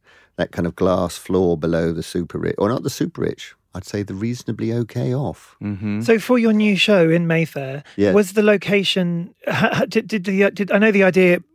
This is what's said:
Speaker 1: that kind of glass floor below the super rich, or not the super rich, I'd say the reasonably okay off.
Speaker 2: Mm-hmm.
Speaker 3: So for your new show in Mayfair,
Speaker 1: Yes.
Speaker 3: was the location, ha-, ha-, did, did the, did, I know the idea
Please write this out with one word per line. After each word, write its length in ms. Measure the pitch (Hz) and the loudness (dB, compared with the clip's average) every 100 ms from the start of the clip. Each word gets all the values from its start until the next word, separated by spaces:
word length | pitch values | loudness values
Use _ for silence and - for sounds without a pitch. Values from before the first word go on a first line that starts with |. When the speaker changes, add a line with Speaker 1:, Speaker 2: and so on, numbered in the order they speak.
| _ _ _ - | _ _ _ -6
Speaker 1:
that 140 | 87 | -6
kind 140 | - 87 | -4 -6
of 100 | - | -2
glass 420 | 92 92 87 - | 0 0 -2 -6
floor 380 | - 92 90 82 | -4 0 2 0
below 380 | 82 82 82 | -2 -2 -2
the 80 | 82 | -4
super 360 | - 90 82 78 | -6 -6 -6 -6
rich, 160 | 82 - | -6 -2
or 100 | 104 | -2
not 140 | 127 | -2
the 80 | 117 | -6
super 320 | - 170 - | -4 -6 -4
rich, 320 | 50 - - _ _ 95 | -6 -6 -16 _ _ -16
I'd 100 | - | -8
say 160 | 104 | -8
the 140 | 98 98 | -6 -6
reasonably 580 | 113 123 - 104 113 | -6 -6 -8 -6 -4
okay 400 | 120 113 120 135 | -4 -4 -4 -4
off. 420 | 127 - - - - | -2 -4 -8 -18 -12
Speaker 2:
Mm-hmm. 400 | 104 98 107 104 | -8 -6 -4 -4
Speaker 3:
So 160 | 117 226 | 2 0
for 220 | - 247 | 2 2
your 120 | 226 | 2
new 220 | 214 214 185 | 2 2 2
show 340 | - 202 165 | 4 4 4
in 160 | 170 170 | 2 2
Mayfair, 560 | 165 160 147 135 139 - - | 0 0 -6 -8 -10 -10 0
Speaker 1:
Yes. 180 | 202 202 | 4 4
Speaker 3:
was 180 | 190 | 2
the 80 | 208 | 2
location, 920 | 208 208 - 202 180 190 175 170 180 _ - | 2 2 2 0 0 0 0 -2 -6 _ -6
ha-, 220 | 139 214 | 0 0
ha-, 140 | - - | 0 0
did, 220 | 226 185 | -2 -2
did 160 | 220 185 | -6 -2
the, 240 | 190 196 | 2 2
did, 200 | - 190 | 0 0
I 80 | 196 | 2
know 120 | 220 | 4
the 120 | 202 | 4
idea 380 | 190 185 180 180 - | 4 4 4 2 -2